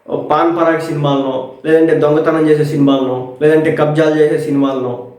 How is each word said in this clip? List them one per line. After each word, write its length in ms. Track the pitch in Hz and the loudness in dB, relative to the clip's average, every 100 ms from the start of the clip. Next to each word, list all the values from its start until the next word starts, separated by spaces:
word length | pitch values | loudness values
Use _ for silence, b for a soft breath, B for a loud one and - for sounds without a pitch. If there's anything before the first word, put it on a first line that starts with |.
| - | -10
పాన్ 440 | - - 160 170 165 | -8 -2 0 0 0
పరాగ్ 240 | 165 160 | -2 -2
సినిమాలనో, 720 | - 147 143 139 135 131 - - | -4 -4 0 0 -2 -4 -8 -10
లేదంటే 300 | 156 160 160 | 0 2 4
దొంగతనం 560 | 147 147 151 160 160 156 | 2 2 2 0 0 2
చేసే 140 | 151 | 2
సినిమాలనో, 720 | 143 143 139 135 127 127 127 - | 0 0 2 2 -2 -4 -8 -2
లేదంటే 300 | 151 156 156 | 2 2 2
కబ్జాలు 420 | 147 151 151 156 | 0 0 2 2
చేసే 240 | 156 151 147 | 2 2 0
సినిమాలనో, 680 | 147 139 135 131 123 113 - | -2 0 0 -2 -6 -8 -12